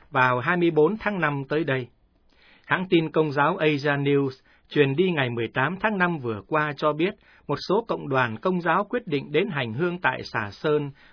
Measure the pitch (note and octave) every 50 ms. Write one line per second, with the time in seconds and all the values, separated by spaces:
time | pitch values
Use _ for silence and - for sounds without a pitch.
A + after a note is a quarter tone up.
0 | - - C#3 C3 B2+ B2+ B2 B2 A#2+ E3 F3 F3 E3+ E3+ D#3+ D3+ D3+ E3+ A3 A3
1 | - G#3 G#3 F3+ D#3+ D3 C#3+ C#3 C3+ - D3 D#3 E3 C#3 C3+ C3 A#2+ - _ _
2 | _ _ _ _ _ _ _ _ _ _ - _ _ - D3 F3 F#3 F#3 F3+ E3
3 | D#3+ D3+ - D#3+ D#3 D3+ C3+ D3 C#3+ D#3+ F#3+ - D#3 D#3 D3+ C3+ C#3 D3 C#3+ C#3+
4 | C#3 C#3+ C#3+ C#3 C#3 C3 C3 - _ _ _ _ _ - - D3+ C#3 C3+ C3+ D#3+
5 | F#3+ F#3 E3+ D3 C3 A#2+ A#2+ A#2 A2+ A2 - C3 C3 D#3 F#3 F3+ - A3 G#3 F#3
6 | F3+ F3 E3+ D3 A#2+ A#2 G#2+ G2 - - D#3 D3+ D3+ D3 C#3 - D#3 D3+ D3 D3+
7 | E3+ G3+ G#3+ _ _ _ - _ _ - C#3+ - - - F3+ A3+ A3+ - E3 E3
8 | D#3 C#3+ C3+ C3 B2 A2+ A2 - - F#3+ F#3 F3 E3 E3+ E3 F#3+ G#3 - A#3+ B3
9 | - - D3 C3+ - C#3+ D3 D#3 G#3 A#3 D3+ C#3+ B2 A2+ A2 C3+ F3+ F3 F3 F3+
10 | - C3 B2+ A#2+ - - - A#2 G#2 G2+ - - - D3+ D3+ D3+ C#3+ C#3 - -
11 | - -